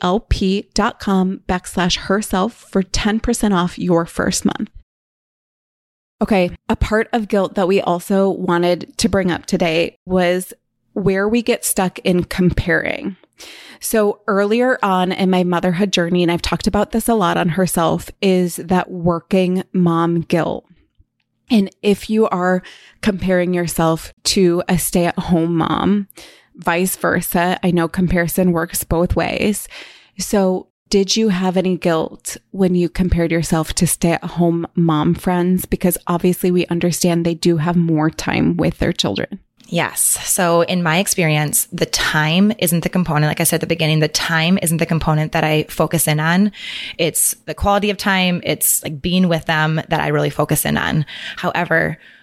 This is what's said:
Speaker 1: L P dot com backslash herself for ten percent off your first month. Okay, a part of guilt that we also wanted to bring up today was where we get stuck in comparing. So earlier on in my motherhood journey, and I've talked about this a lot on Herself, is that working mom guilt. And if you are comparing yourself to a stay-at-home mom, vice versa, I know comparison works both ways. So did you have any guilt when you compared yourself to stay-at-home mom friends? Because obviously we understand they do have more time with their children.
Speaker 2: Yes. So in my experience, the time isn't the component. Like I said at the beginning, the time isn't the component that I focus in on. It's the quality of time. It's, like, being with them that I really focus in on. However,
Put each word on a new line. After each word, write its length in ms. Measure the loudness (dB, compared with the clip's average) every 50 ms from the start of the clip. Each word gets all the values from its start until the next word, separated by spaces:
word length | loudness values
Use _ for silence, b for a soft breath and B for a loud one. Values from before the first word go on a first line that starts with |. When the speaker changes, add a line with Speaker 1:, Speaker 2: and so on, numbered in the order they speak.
Speaker 1:
L 200 | -2 0 0 0
P 500 | 0 0 0 0 2 0 0 -2 -4 _ -2
dot 260 | 0 0 0 -2 -4
com 400 | -2 0 2 2 2 0 -2 -6 -6 -4
backslash 480 | -4 -4 -4 -6 -2 -2 0 0 -2
herself 720 | -4 -2 -2 -2 -2 -2 -2 -2 -2 -2 -2 -4 -10 -14 -4
for 140 | -2 -2 -2
ten 340 | -2 -4 -2 -2 0 -2 0
percent 340 | 0 -2 -2 0 0 2
off 280 | 2 2 0 -2 -4 -4
your 260 | -2 2 2 2 0
first 380 | -2 -4 -4 -2 -2 -2 0 -2
month. 260 | -2 -2 -2 -10 -10 -12 -20 -20 _ _ _ _ _ _ _ _ _ _ _ _ _ _ _ _ _ _ _ _ _ _ _ _ _ _ -6
Okay, 300 | -2 0 2 2 2 0 -4 -8 _ -4
a 80 | -2
part 320 | -2 0 0 0 -2 -2 0
of 160 | -2 -4 -2 0
guilt 260 | 0 0 0 0 -2
that 140 | -2 0 2
we 120 | 2 0
also 480 | 2 0 -2 -2 -2 0 0 2 2 2
wanted 680 | 0 -2 -2 0 0 2 2 2 0 -2 -4 -14 -8 -4
to 100 | -2 0
bring 220 | 0 0 0 0
up 160 | -2 -4 -4
today 500 | -4 -2 0 0 0 0 0 -2 -2 _ _ -8
was 480 | -2 0 2 2 2 0 -2 -4 -8 -16 _ _ _ _ _ _ _
where 360 | -6 -2 0 0 0 0 0 0
we 140 | 0 0
get 220 | 0 0 -2 -2 -2
stuck 340 | -4 -2 0 -2 -2 -4 -4
in 240 | -2 0 0 0 0
comparing. 920 | -2 -2 2 2 2 2 2 0 0 0 0 0 -4 -6 -6 -8 -10 -10 _ _ _ _ B B B B B B B B B
So 420 | B -2 0 2 2 2 0 _ -4
earlier 540 | -2 0 0 2 2 2 2 2 2 2 0
on 300 | 0 0 2 2 2 0
in 180 | 0 0 2 2
my 140 | 2 2 2
motherhood 480 | 2 0 0 0 0 0 0 0 0
journey, 320 | 0 0 0 2 2 2 2
and 80 | 2
I've 100 | 0 -2
talked 240 | -2 -4 -4 -2 -2
about 240 | 0 0 0 -2 0
this 180 | -2 -2 0 2
a 60 | 2
lot 220 | 2 2 2 0
on 140 | 0 0 0
Herself, 600 | 0 0 0 0 0 0 0 0 0 -2 -4 -10 -8 -2
is 360 | 2 2 2 2 2 0 -4
that 340 | -8 -4 0 0 0 0 -2
working 720 | -6 -2 0 0 0 0 -2 0 2 2 2 2 0 -2 -4 _
mom 500 | 0 2 2 4 4 2 2 2 0 0
guilt. 420 | 0 0 0 0 0 -2 -4 -8 _ _ -20 _ _ _ _ _ _ _ _ _ _ _ _ _ _ 2
And 200 | 2 2 2 0 _ -4
if 280 | 0 0 0 0 -2 -2
you 160 | 0 2 2 2
are 360 | 2 0 2 2 0 0 B B B B B B B B
comparing 540 | -2 -2 -2 0 0 0 2 2 2 0 0
yourself 580 | -2 -2 -2 -2 0 2 2 2 0 -4 -14 -16 _ -4
to 400 | -2 2 4 4 4 4 2 0 0
a 80 | 0
stay-at-home 800 | 0 0 0 0 0 0 0 -2 -2 0 2 2 2 2 2 2
mom, 520 | 0 0 0 0 0 0 0 0 0 -2 _ -14 B B B B B B B B
vice 400 | -6 -2 0 0 0 0 -2 -2
versa, 640 | -2 -2 0 0 0 -2 0 0 0 2 2 0 0
I 80 | 0 0
know 160 | 2 2 0
comparison 640 | 0 0 -2 0 2 2 0 0 0 0 0 2 2
works 320 | 2 0 -2 -4 -6 -8
both 320 | -4 -2 0 0 2 2 0
ways. 540 | 0 0 -2 -2 -2 0 -2 -2 -2 -8 B B B B B B B B B B -12
So 480 | -6 -2 0 2 2 2 0 -2 -6 _ _ _ _ 0
did 260 | 2 2 2 2 0
you 120 | 0 2 2
have 280 | 2 2 0 0 0
any 200 | 0 0 0 -2
guilt 600 | 0 0 0 0 0 -2 -4 -8 -12 -14 -14 -14 -14 _ _
when 240 | -2 0 2 2 4
you 140 | 2 2 0
compared 420 | 0 0 0 2 2 2 2 0
yourself 420 | 0 -2 0 0 0 0 0 -2 0
to 120 | 0 0
stay-at-home 800 | 0 0 2 2 2 2 0 -4 -6 -2 2 2 2 2 0 -2 -4 0
mom 400 | 2 2 2 2 2 2 2 0
friends? 500 | 0 0 0 0 2 2 2 0 0 0
Because 320 | -4 -4 0 0 0 -2 -2 -4 -4
obviously 420 | -2 0 2 0 0 2 0 0
we 160 | 2 2 0
understand 580 | 0 -2 0 0 0 0 2 0 2 2 2 0
they 100 | -2 -2
do 240 | 0 0 2 2 2
have 180 | 0 0 2
more 340 | 2 2 2 2 2 2 0
time 460 | -2 -2 -6 -4 -2 0 0 0 0
with 220 | 0 0 -2 0 0
their 140 | -2 -2
children. 460 | -2 -2 -2 -4 -2 -4 -6 -8 -10 -18 _ _ _ _ -14 -6
Speaker 2:
Yes. 300 | -4 -2 -2 -2 -2 -2
So 640 | -2 -2 -2 -4 -4 -4 -2 0 2 2 4 2
in 200 | 2 2 0 -2
my 140 | 0 0 0
experience, 720 | 0 0 0 0 0 0 2 2 0 0 0 -2 -4 -4
the 180 | -4 -4 -6 -4
time 680 | -2 -2 -4 -2 0 0 0 0 2 2 2 2 2 2 0
isn't 260 | -2 -2 -2 -2 -2
the 40 | -2
component. 380 | -2 -2 -2 0 0 0 0
Like 140 | 0 0 0
I 40 | -2
said 120 | 0 0
at 40 | -2
the 60 | -2
beginning, 320 | -2 -2 -2 0 0 2 2
the 100 | 0 0
time 500 | -2 -4 -4 -2 -2 0 2 2 0 0
isn't 160 | 0 -2 0 0
the 80 | 0
component 460 | 0 0 -2 0 0 0 0 0 0
that 120 | -2 0 0
I 200 | 2 0 0 -2
focus 440 | -2 -2 -2 -2 0 0 0 0 0
in 120 | 0 0
on. 320 | 0 2 2 2 2 2 B B B B B B B B B
It's 380 | B -4 -2 -2 -2 -2 -2 -4 -6 -10
the 80 | -12
quality 380 | -8 -2 0 2 2 2 2 0
of 80 | -2 -2
time. 420 | 0 0 2 2 2 0 0 -2 -2
It's, 380 | -4 -4 -2 0 -2 -2 -2
like, 200 | -4 -6 -10 -6
being 260 | -4 0 2 2 2 2
with 160 | 2 0 -2
them 300 | -2 0 0 0 0 0
that 260 | -2 -2 -2 -2 -2
I 80 | 0 0
really 220 | 0 0 0 -2
focus 340 | 0 -2 -2 0 0 -2 0
in 140 | 0 -2 0
on. 260 | -2 0 0 -2 -2 B B B B B B
However, 640 | B -6 -4 -2 -2 0 0 0 0 0 0 -4 B B B B B